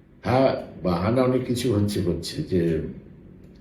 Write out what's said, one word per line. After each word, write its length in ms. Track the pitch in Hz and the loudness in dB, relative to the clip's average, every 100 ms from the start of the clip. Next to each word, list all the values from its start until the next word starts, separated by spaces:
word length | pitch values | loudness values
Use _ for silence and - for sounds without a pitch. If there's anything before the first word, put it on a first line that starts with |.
| - - | -20 -8
হ্যাঁ, 320 | - 127 135 - - - | 0 4 4 2 -6 -6
বাহানা 380 | 85 87 98 127 | -2 0 2 2
অনেক 240 | 127 127 123 | 2 2 0
কিছু 300 | 120 131 104 | -2 0 2
হচ্ছে, 260 | 101 92 | 2 0
হচ্ছে 420 | 90 82 - - | -2 -2 -6 -8
যে 380 | - 92 85 78 76 - - - - - - - | -2 0 2 0 -4 -10 -18 -20 -20 -20 -20 -20